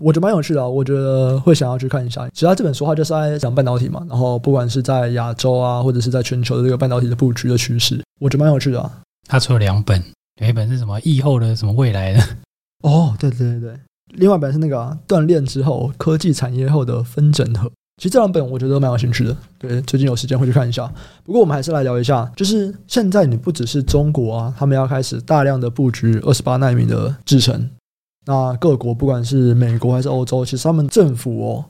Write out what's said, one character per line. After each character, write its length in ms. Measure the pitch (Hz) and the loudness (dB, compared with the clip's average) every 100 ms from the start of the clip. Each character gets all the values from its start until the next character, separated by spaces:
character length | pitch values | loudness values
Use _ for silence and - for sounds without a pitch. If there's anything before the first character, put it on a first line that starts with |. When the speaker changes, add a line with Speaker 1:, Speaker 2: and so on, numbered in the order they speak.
Speaker 1:
我 80 | 156 | 0
觉 80 | 156 | 2
得 20 | |
蛮 140 | 190 196 | 2 0
有 60 | |
趣 120 | - | 0
的 80 | 151 | -2
啊， 60 | 123 | -2
我 160 | 131 | -2
觉 100 | 135 | 0
得 460 | 139 135 135 131 131 | 0 0 2 2 2
会 160 | 131 156 | 4 2
想 140 | 127 | 2
要 80 | 127 | -4
去 100 | 131 | -4
看 180 | 139 123 | -4 -4
一 40 | |
下。 180 | - 123 | -8 -10
其 120 | - | 0
实 40 | 170 | 2
他 80 | |
这 100 | 190 | 2
本 100 | 190 | 0
书 120 | 135 147 | -2 -2
他 80 | |
就 100 | 156 | 0
是 80 | 156 | -2
在 260 | 156 151 151 | -2 -2 -2
讲 140 | 127 | -2
半 100 | 131 | 0
导 160 | 127 123 | 0 0
体 80 | 120 | -2
嘛， 180 | - 170 | -6 -6
然 80 | 123 | -2
后 200 | 123 120 | 0 0
不 140 | 143 | 0
管 180 | 139 120 | 0 0
是 120 | 135 | -2
在 260 | 123 131 120 | 0 0 0
亚 240 | 120 117 | -2 -4
洲 240 | 117 131 127 | -2 0 0
啊， 240 | 123 123 | 0 0
或 100 | 131 | 0
者 100 | 123 | 0
是 80 | 120 | 0
在 120 | 127 | -2
全 220 | 120 123 | -2 -2
球 140 | 120 123 | -2 0
的 60 | |
这 60 | 127 | 0
个 80 | 127 | 0
半 120 | 135 | 0
导 100 | 123 | 0
体 80 | 120 | 0
的 80 | 120 | 0
布 160 | 135 | 0
局 160 | 117 123 | 0 0
的 100 | 120 | 0
趋 220 | - 117 | 0 -2
势， 240 | - 127 - - | -2 -2 -8 -4
我 100 | 139 | -2
觉 80 | 135 | 2
得 60 | |
蛮 80 | 151 | 2
有 80 | 139 | 2
趣 120 | 139 | 0
的 100 | 123 | -2
啊。 100 | - - - _ - | -6 -12 -20 _ -2
Speaker 2:
他 120 | 131 | 0
出 140 | - | 2
了 60 | 120 | 2
两 220 | 101 98 | 2 2
本， 220 | 107 98 87 - _ - | 2 0 -2 -12 _ -4
有 60 | 107 | 0
一 40 | |
本 160 | 117 110 | 0 0
是 100 | 127 | -2
什 80 | 110 | -4
么 140 | 104 | -4
疫 200 | 165 139 | 0 2
后 180 | 143 127 | 2 2
的 160 | 113 110 | 0 0
什 100 | 104 | 0
么 60 | |
未 200 | 113 127 | 2 2
来 200 | 98 95 | 0 2
的。 60 | 104 - - - _ _ _ | 2 2 -2 -18 _ _ _
Speaker 1:
哦， 340 | 151 151 160 104 | 2 4 2 0
对， 120 | 143 | -2
对， 300 | 120 120 120 | 0 -2 -4
对， 20 | |
对。 180 | 117 120 - _ _ 156 | -8 -14 -20 _ _ 0
另 140 | 190 | 2
外 60 | 185 | 2
一 40 | |
本 120 | 139 | 0
是 60 | 147 | -2
那 100 | 156 | -2
个 120 | 131 | -2
啊， 180 | 117 156 - | -6 -8 -2
断 180 | 185 156 | 2 4
炼 180 | 170 135 | 2 0
之 180 | 135 | -2
后， 280 | 135 - - - | -2 -2 -4 -4
科 200 | - 156 | -2 0
技 160 | 180 | 0
产 200 | 135 123 | -2 -2
业 160 | 127 135 | -2 0
后 140 | 147 | 0
的 200 | 123 117 | 0 -4
分 280 | 120 - 147 | -4 2 2
整 220 | 147 117 113 | 2 0 -2
合。 160 | 117 - _ _ | -4 -8 _ _
其 120 | 185 | 0
实 0 | |
这 100 | 254 | 2
两 100 | 208 | 2
本 140 | 170 131 | 0 -2
我 80 | 131 | -4
觉 100 | 131 | 0
得 60 | |
都 60 | 139 | 0
蛮 100 | 131 | 2
有 80 | 120 | 0
兴 160 | 123 | 0
趣 100 | 117 | 0
的， 140 | 120 123 - _ | -2 -4 -10 _
对， 200 | 127 123 | -6 -6
最 160 | 135 135 | -2 0
近 80 | 135 | 0
有 80 | 120 | 0
时 100 | 127 | -2
间 120 | 127 | 0
会 100 | 123 | 2
去 40 | |
看 160 | 123 120 | 2 0
一 40 | |
下。 200 | 117 120 - - - | -4 -8 -12 -18 -16
不 80 | - | -2
过 80 | 226 | 2
我 60 | 185 | 2
们 100 | 143 | 0
还 60 | |
是 100 | 135 | -2
来 120 | 151 | -2
聊 160 | 135 123 | 0 0
一 40 | |
下， 260 | 123 135 117 - | 0 0 -2 -4
就 80 | |
是 300 | 196 214 196 208 - | 0 0 -2 -8 -6
现 220 | 247 202 | -2 2
在 140 | 202 | 4
你 140 | 156 117 | 2 2
不 140 | 175 | -2
只 160 | 151 117 | -4 -2
是 160 | 143 | -2
中 280 | 131 143 147 | 2 2 2
国 240 | 147 113 113 | 0 -2 -2
啊， 180 | 117 127 | -6 -2
他 80 | 139 | 0
们 100 | 135 | 0
要 120 | 131 | 0
开 140 | 131 | -2
始 200 | 127 123 | -4 -6
大 220 | 120 156 | 0 2
量 180 | 139 135 | 2 0
的 80 | 120 | -2
布 220 | 120 131 | 0 0
局 280 | 117 120 110 | 0 0 2
二 100 | - | 2
十 80 | 131 | 0
八 140 | - 127 | 0 0
奈 160 | 135 | 2
米 140 | 123 117 | 2 2
的 280 | 110 107 139 | 0 -2 -6
制 160 | - 139 | 2 2
程。 300 | 123 117 120 - _ _ _ _ - | 2 0 -4 -10 _ _ _ _ -4
那 280 | 135 131 | -2 -2
各 220 | 123 170 135 | 0 2 2
国 200 | 117 117 | 0 -2
不 100 | 143 | 0
管 180 | 123 | 0
是 300 | 120 135 123 | 0 2 4
美 240 | 120 120 117 | 4 2 0
国 160 | 123 | 0
还 80 | 127 | 0
是 80 | 135 | 0
欧 160 | 131 123 | -2 -2
洲， 180 | 131 | -2
其 140 | 123 131 | -2 -2
实 60 | |
他 100 | 156 | 0
们 140 | 165 139 | 2 2
政 280 | 226 160 120 | 4 4 2
府 300 | 127 113 113 | -4 -4 -4
哦， 200 | 113 151 | -6 -10